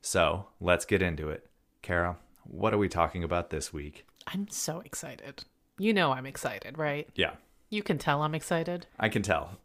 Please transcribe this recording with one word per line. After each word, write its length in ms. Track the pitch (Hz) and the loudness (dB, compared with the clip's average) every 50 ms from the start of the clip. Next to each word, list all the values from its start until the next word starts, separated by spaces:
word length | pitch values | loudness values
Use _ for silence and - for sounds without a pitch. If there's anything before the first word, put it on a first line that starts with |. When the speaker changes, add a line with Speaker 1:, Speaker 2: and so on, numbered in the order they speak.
Speaker 1:
So 460 | - - - 92 82 76 82 95 98 - _ _ | -8 0 2 4 4 4 2 0 -6 -10 _ _
let's 260 | 92 90 87 82 - | 4 4 4 4 6
get 160 | - 101 92 | 2 4 4
into 280 | 95 87 80 73 78 76 | 4 2 0 -2 -4 -6
it. 200 | 69 - - _ _ _ _ _ _ _ | -6 -8 -12 _ _ _ _ _ _ _
Kara, 360 | - - 90 85 87 87 85 - - _ _ _ _ | -4 -2 0 0 0 0 -2 -6 -14 _ _ _ _
what 300 | - - 85 98 110 104 | -14 -4 0 0 2 4
are 40 | 104 | 4
we 100 | 101 85 | 2 2
talking 340 | - 85 82 80 - 90 85 | 4 2 2 2 2 -2 -2
about 280 | 80 87 87 - - | 0 0 -2 0 -2
this 200 | 80 76 - - | -4 -6 -6 -6
week? 340 | - 76 71 76 - - - _ _ _ - | -8 -10 -10 -10 -14 -16 -20 _ _ _ -12
Speaker 2:
I'm 220 | - - 196 202 - | -8 -6 -6 -6 -6
so 320 | - - - 165 156 175 | -6 -6 -6 -4 -6 -8
excited. 640 | - - - - - 143 117 - - 139 - - - - _ _ _ _ _ - | -10 -10 -10 -10 -10 -10 -14 -14 -16 -16 -16 -16 -18 -20 _ _ _ _ _ 0
You 140 | 190 226 214 | 2 4 4
know 180 | 196 170 139 | 6 4 4
I'm 140 | 131 131 127 | 2 0 -4
excited, 520 | 135 131 - - 123 104 98 - - 135 | -8 -10 -6 -6 -4 -6 -6 -10 -10 -6
right? 300 | 156 156 147 143 147 - - - | -4 -2 -2 -2 -4 -6 -6 -2
Speaker 1:
Yeah. 160 | - - - - - _ _ _ _ _ _ | -2 -2 -2 -2 -10 _ _ _ _ _ _
Speaker 2:
You 140 | 214 208 202 | -6 -4 0
can 140 | - 165 | 0 -2
tell 240 | 135 - 156 143 147 | 0 2 2 2 2
I'm 140 | 151 151 160 | 0 -2 -2
excited. 500 | 156 - - 175 165 160 175 180 175 - - _ - | -4 -2 -2 -2 0 0 -2 -6 -8 -10 -14 _ 0
Speaker 1:
I 80 | 110 | 0
can 140 | 110 - 110 | 2 2 0
tell. 300 | 98 104 85 73 73 - 95 - | 2 2 2 2 0 -4 -10 -10